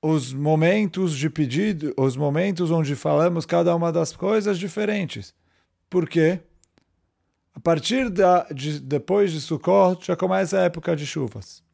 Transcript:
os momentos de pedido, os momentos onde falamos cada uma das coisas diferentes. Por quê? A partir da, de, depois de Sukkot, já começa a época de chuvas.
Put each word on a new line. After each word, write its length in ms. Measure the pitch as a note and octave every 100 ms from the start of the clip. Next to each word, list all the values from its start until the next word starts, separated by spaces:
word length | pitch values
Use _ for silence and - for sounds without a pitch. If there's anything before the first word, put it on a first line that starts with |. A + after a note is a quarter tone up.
os 320 | D#3 D#3+ B2+
momentos 840 | C3 D3 D#3 E3 G3+ G#3 F3 F#3 C#3+
de 120 | D3+
pedido, 640 | D3+ C#3+ B2+ G#3+ F3 D3+ -
os 200 | C3+ B2+
momentos 540 | D3 C#3+ F#3+ F3 F3
onde 240 | E3 D3
falamos 500 | C#3+ D#3 D3 E3 E3+
cada 300 | D3 E3+ E3+
uma 160 | E3+ E3+
das 240 | E3+ D#3
coisas 440 | - F#3 A3 G#3 F#3+
diferentes. 760 | F#3+ D#3+ G#3 G#3 E3 - G2 _ _ _ _ _ _
Por 180 | F3+ E3
quê? 320 | E3+ D#3+ F3+ - _ _ _ _ _ _ _ _ _ _
A 80 | -
partir 480 | E3 E3 - B3 B3+
da, 360 | F3+ F3+ F3+
de, 340 | - C#3+ C#3+ D3+
depois 540 | C3 D3 - G3 G3+
de 80 | D#3+
Sukkot, 680 | C3+ D3+ - G3 F#3 F3+ -
já 80 |
começa 440 | F3 F#3 F#3+ F#3 F#3+
a 40 |
época 320 | F3+ E3 D#3
de 100 | D#3+
chuvas. 600 | D3 D#3+ B2+ G#2+ G2 - _